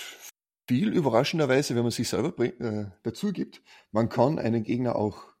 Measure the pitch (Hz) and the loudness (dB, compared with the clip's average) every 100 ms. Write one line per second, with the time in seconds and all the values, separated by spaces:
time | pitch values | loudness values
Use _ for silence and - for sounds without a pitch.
0 | - - - - _ _ - 123 214 180 | -16 -18 -20 -20 _ _ 0 0 2 2
1 | 135 113 143 165 135 135 - 120 117 120 | 4 4 2 2 2 2 2 0 0 0
2 | 113 98 127 - 120 - 117 107 104 - | -2 0 -2 0 -2 -2 -4 -4 -6 -8
3 | 117 - 208 - 208 - _ - _ 107 | -10 -4 -4 -4 -8 -12 _ -20 _ -2
4 | 117 - 131 160 113 113 110 123 123 - | 0 2 2 2 0 0 0 -2 -2 -2
5 | 104 - - _ | -2 -4 -16 _